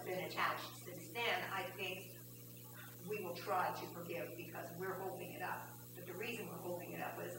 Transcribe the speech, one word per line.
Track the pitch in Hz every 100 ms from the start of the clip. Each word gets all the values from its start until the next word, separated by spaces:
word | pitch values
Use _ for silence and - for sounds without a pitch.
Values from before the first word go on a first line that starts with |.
| -
been | 180
attached | - - - - - - -
since | 175 -
then, | 233 - 359 -
I | 190 - -
think | 381 - - - - - - - - - - - 180
we | 214
will | 180 170
try | 208 190 -
to | - 175
forgive | 175 170 170 - -
because | 165 170 170 170
we're | 185 180
holding | 190 175 175
it | 143
up. | 180 - - - - -
But | 175
the |
reason | - 233 226 175
we're | 165 180
holding | 175 -
it | 170
up | - 175
is | 175